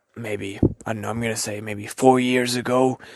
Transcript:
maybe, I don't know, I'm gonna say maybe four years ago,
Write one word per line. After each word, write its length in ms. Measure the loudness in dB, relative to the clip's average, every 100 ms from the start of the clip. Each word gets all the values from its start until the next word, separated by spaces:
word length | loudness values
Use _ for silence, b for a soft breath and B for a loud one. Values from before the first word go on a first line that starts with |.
| _ -12
maybe, 440 | -8 -6 -6 0 0 0 -8
I 60 |
don't 100 | -6
know, 80 | -6
I'm 100 | -4
gonna 140 | -4
say 260 | -4 -6 -8
maybe 280 | -8 -10 -10
four 320 | 2 6 6
years 340 | 4 2 0
ago, 460 | -2 0 2 2 0 B